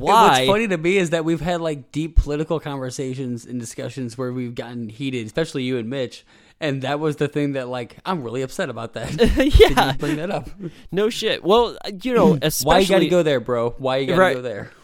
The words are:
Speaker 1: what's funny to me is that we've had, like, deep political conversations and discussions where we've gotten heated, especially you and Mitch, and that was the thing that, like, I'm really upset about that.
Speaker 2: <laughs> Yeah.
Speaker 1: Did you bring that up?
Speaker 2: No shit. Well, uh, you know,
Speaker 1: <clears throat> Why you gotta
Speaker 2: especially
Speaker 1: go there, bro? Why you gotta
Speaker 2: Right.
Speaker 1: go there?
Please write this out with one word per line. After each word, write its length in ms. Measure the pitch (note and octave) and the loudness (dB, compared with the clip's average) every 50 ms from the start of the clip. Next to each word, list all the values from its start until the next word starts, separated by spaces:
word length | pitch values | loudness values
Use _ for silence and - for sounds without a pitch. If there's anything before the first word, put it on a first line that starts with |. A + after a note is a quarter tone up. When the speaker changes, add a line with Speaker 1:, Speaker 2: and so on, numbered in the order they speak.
| B2+ E3 G3+ A3+ A3 F3+ C#3+ C3 | 0 4 6 8 8 8 6 6
Speaker 1:
what's 80 | C3 C3+ | 4 4
funny 200 | G3 G#3+ A#3 G#3+ | 2 2 2 0
to 80 | F#3 D#3+ | -2 -2
me 200 | D#3 F3 F#3+ G3 | 0 2 2 2
is 140 | F3+ D#3 | 2 2
that 120 | E3 E3 D#3 | 0 -2 0
we've 180 | D#3+ E3 D#3 | 0 -2 -2
had, 200 | D3 F3+ F3 E3+ | -2 -2 -2 -2
like, 300 | E3 D#3+ D3+ C#3+ B2 _ | -2 -4 -6 -6 -10 _
deep 240 | - D3 D#3+ D#3+ D#3+ - | -6 -6 -6 -2 2 2
political 420 | - C#3+ D3 D3 D#3 - E3+ D3 | 2 2 0 -4 -4 -2 -4 -6
conversations 840 | - D3+ C#3 C3+ C3 B2+ A#2+ - C3+ C3 B2+ C3 C3+ B2 B2 A#2 - | -6 -6 -8 -8 -8 -8 -8 -6 -6 -6 -6 -6 -6 -8 -8 -8 -10
and 140 | - B2 B2 | -10 -10 -10
discussions 580 | A#2 A2+ - - B2+ A#2+ A#2 C#3 B2+ A#2+ A2 B2 | -10 -10 -12 -10 -12 -10 -8 -8 -10 -10 -8 -8
where 160 | B2+ B2+ B2 | -8 -6 -6
we've 220 | B2+ B2 A#2+ A#2+ | -6 -8 -8 -8
gotten 340 | A#2+ A#2 A#2+ B2 A#2+ A#2 G#2+ | -10 -12 -10 -10 -10 -10 -10
heated, 360 | G#2+ - C#3+ C3+ B2+ B2 A2 A2 | -10 -8 -6 -6 -4 -6 -6 -6
especially 360 | - E3 E3 D#3+ - C#3+ B2+ | -4 -4 -4 -4 -4 -6 -4
you 140 | B2+ C3 B2 | -2 -2 -4
and 120 | A2+ A2+ | -4 -4
Mitch, 360 | C3+ C#3 B2+ A#2 - - - _ _ _ _ _ _ - | -6 -6 -6 -6 -8 -12 -20 _ _ _ _ _ _ -6
and 220 | - D3+ C#3 C3+ | -4 -4 -4 -4
that 180 | C3 C3 C#3+ D3 | -4 -4 -4 -2
was 160 | D#3 D#3 C#3+ | -2 -2 -2
the 140 | - D3+ C#3+ | -2 -2 -2
thing 240 | - D3 C#3+ C#3+ C#3 | -2 -2 -2 -2 -2
that, 160 | C3+ B2+ B2 | -4 -6 -6
like, 260 | B2+ B2 A#2+ - - - - | -8 -8 -8 -10 -14 -12 -6
I'm 160 | - F#3 E3 | -6 -4 -4
really 200 | B2+ A2+ A2+ C3 | -4 -6 -6 -6
upset 280 | C3 C3 - - F#3 C#3+ | -6 -6 -4 -6 -6 -6
about 240 | A#2 A2 A#2 A#2+ - | -6 -8 -10 -10 -10
that. 160 | - - - | -10 -8 -4
Speaker 2:
<laughs> 260 | C3+ E3+ A#3 - - C4+ | 0 2 4 4 4 4
Yeah. 320 | C4 C#4+ B3+ - A4 F4 | 2 6 8 8 8 8
Speaker 1:
Did 240 | - B3+ F#3+ C#3 C3+ | 8 4 2 2 0
you 40 | - | -2
bring 180 | - C#3+ D#3 D3+ | -2 -4 -4 -4
that 120 | D#3+ F#3+ | -4 -4
up? 200 | G3 D3 - - - - G3 D#3+ - - - - | -6 -6 -8 -10 -14 -12 -12 -14 -14 -14 -14 -8
Speaker 2:
No 180 | - F#3 G#3+ A3 | -4 -2 -2 -2
shit. 320 | A3+ - A3 G#3+ D3+ - | -2 -2 -2 -2 -2 -2
Well, 360 | - D#3+ G3+ A#3 A#3+ G#3 C3 - - | 0 4 4 4 4 2 -2 -8 -12
uh, 60 | - G3+ F3+ F#3+ | -12 -12 -8 -4
you 100 | B3+ B3 | 0 4
know, 120 | A3+ F#3 F#3+ | 6 6 6
Speaker 1:
<clears throat> 0 | |
Why 80 | E3+ | 6
you 40 | C#3 | 4
gotta 60 | C3+ D#3 | 2 -2
Speaker 2:
especially 600 | - - B2+ D3 D#3+ F#3 F#3+ F3+ F#3+ F#3+ D#3+ - | -2 0 2 4 4 4 4 4 4 4 4 4
Speaker 1:
go 160 | F3+ - E3 | 2 2 2
there, 160 | D#3 C#3+ B2 | 2 2 0
bro? 300 | G#2+ B2 B2 A#2 A#2 A#2+ A#2 - | 0 0 -2 0 0 -2 -2 -4
Why 200 | C3+ B2+ C3 C3+ | -4 -2 -2 0
you 100 | C#3 C3 | 0 0
gotta 120 | - F3+ | 2 4
Speaker 2:
Right. 160 | F#3 F#3 - | 4 4 2
Speaker 1:
go 60 | B2+ | -2
there? 300 | B2 B2 G#2+ G2+ - - - _ | -6 -8 -10 -10 -12 -14 -16 _